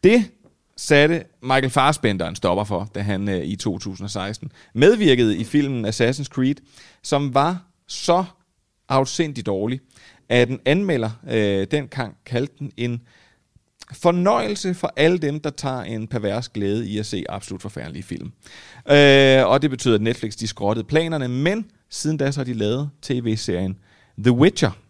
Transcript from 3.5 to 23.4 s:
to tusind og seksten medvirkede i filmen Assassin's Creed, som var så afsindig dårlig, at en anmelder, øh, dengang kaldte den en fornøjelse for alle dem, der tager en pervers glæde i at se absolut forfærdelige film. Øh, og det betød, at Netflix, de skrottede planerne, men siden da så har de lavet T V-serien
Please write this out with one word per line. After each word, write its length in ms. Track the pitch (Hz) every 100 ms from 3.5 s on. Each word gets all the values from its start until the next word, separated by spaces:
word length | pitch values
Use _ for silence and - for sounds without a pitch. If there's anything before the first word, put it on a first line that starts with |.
| 98
to 220 | 113 92
tusind 280 | 101 95 101
og 60 |
seksten 400 | 101 95 110 - _ _
medvirkede 640 | 110 156 226 196 123 113 92
i 60 |
filmen 420 | 110 147 139 127 107
Assassin's 380 | 110 117 135
Creed, 320 | 139 - 127 147 _ _ - _
som 300 | - 143 143
var 320 | 131 151 180 _ _ _
så 360 | - - 175 180 _ _ _ _ _ _
afsindig 560 | 135 131 - 160 131 107
dårlig, 340 | 98 107 131 _ _ - _ _
at 200 | 123 123
en 100 | 131 127
anmelder, 440 | 165 202 143 110 110 -
øh, 360 | 113 104 98 95
dengang 460 | 147 135 - 113 - -
kaldte 280 | 120 139 _
den 120 | 143 -
en 240 | 120 120 120 _ _ _ _ _ _ _ -
fornøjelse 840 | - 175 175 180 240 220 202 190
for 200 | 175 - -
alle 220 | 156 180
dem, 220 | 151 151
der 100 | 151
tager 320 | - 139 131
en 260 | 95 113 110
pervers 420 | 123 104 107 120
glæde 380 | 107 101 104 104
i 100 | 104
at 80 | 104
se 180 | 98 -
absolut 320 | 98 - 95
forfærdelige 420 | 101 - 71 73
film. 280 | 95 - - - - - - - -
Øh, 560 | 143 143 139 135 131 110
og 140 | 135
det 80 | 147
betød, 260 | 127 131 107
at 60 |
Netflix, 340 | 110 110 113 -
de 120 | 110
skrottede 380 | - 101 113 98
planerne, 420 | 151 165 160 127
men 380 | 123 156 208 214 _ _
siden 280 | - 165 156
da 140 | 139
så 80 | 143
har 60 | 127
de 80 |
lavet 360 | 113 104 123 147 _
T 100 | -
V-serien 680 | 123 117 107